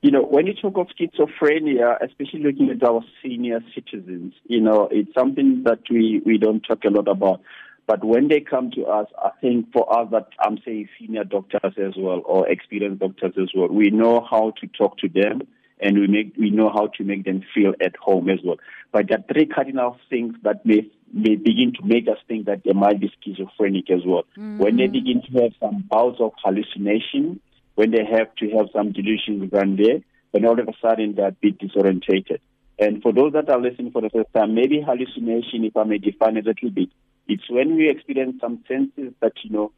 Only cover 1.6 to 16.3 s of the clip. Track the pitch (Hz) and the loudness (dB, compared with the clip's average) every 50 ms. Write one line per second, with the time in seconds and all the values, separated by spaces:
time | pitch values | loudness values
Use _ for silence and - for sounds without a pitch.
1.6 | 156 151 139 123 120 120 120 - - 127 _ _ 143 135 - 156 151 147 139 139 | 0 0 0 2 2 2 2 2 -2 -6 _ _ -10 -10 -8 -4 -2 -2 2 2
2.6 | 143 127 127 117 127 120 117 117 117 - _ - - 139 123 117 123 120 117 117 | 0 0 2 2 2 2 2 2 -2 -4 _ -14 -10 -10 -6 -6 -4 -4 -4 -4
3.6 | 113 - - - 120 - - 107 92 90 92 87 87 92 - _ _ - 120 117 | -6 -8 -16 -16 -16 -12 -14 -14 -12 -12 -12 -12 -12 -14 -16 _ _ -2 0 2
4.6 | 110 110 110 107 104 - - 104 101 101 - 131 127 131 135 135 139 135 131 127 | 4 4 4 4 4 2 0 -2 -2 -2 0 0 0 0 2 2 2 2 2 2
5.6 | 127 120 117 113 _ - 127 117 113 110 110 101 - 101 113 107 101 110 110 110 | 2 0 0 0 _ -2 2 2 2 2 2 0 2 2 2 4 4 2 2 0
6.6 | - - 113 107 - 110 101 104 101 101 98 95 101 98 92 90 _ - - - | -2 -4 -6 -2 0 2 2 2 2 2 0 2 2 0 0 0 _ -20 -20 -20
7.6 | - - - _ _ - - 98 98 110 113 120 139 147 156 147 147 - - 127 | -20 -20 -20 _ _ -2 -2 0 2 2 2 2 4 4 2 0 0 0 -4 -4
8.6 | 127 120 - - - - 104 107 107 - _ - - 98 - _ - 127 123 120 | -4 -4 -6 -6 -4 -2 -2 -2 -2 -4 _ -12 -12 -12 -12 _ -2 0 0 0
9.6 | 113 - - 123 113 - - 117 117 107 107 113 104 _ - _ - 107 107 104 | -2 0 0 0 0 2 2 0 0 0 -2 -4 -4 _ -6 _ -2 -2 -2 -4
10.6 | _ - 113 107 104 - - - 117 110 110 110 104 95 101 101 95 _ - 104 | _ -10 -10 -10 -10 -12 -16 -20 -14 -10 -8 -8 -6 -4 -4 -6 -6 _ -6 -4
11.6 | - 95 98 - 98 98 92 92 95 92 90 87 87 - 87 95 90 - 87 92 | -4 -4 -4 -4 -6 -6 -4 -6 -4 -4 -4 -4 -4 0 2 2 2 2 0 -2
12.6 | - _ - 104 101 101 98 98 98 95 95 - - 92 - - 92 90 - 92 | -4 _ -6 -4 -4 -4 -4 -4 -6 -6 -6 -4 -6 -6 -2 -2 -4 -2 0 -2
13.6 | 90 82 - 104 107 101 104 107 113 117 117 117 117 - - 110 110 110 107 - | 0 0 2 4 2 4 4 4 4 4 4 2 2 0 0 0 0 0 -4 -8
14.6 | - 95 _ - 107 98 - - - 95 82 95 98 104 - - 139 _ _ _ | -14 -16 _ -2 -2 -2 -2 -2 -8 -4 0 0 0 0 0 -4 -8 _ _ _
15.6 | _ _ _ _ - 101 98 101 101 98 101 107 107 101 | _ _ _ _ -2 2 2 2 4 4 2 0 0 -4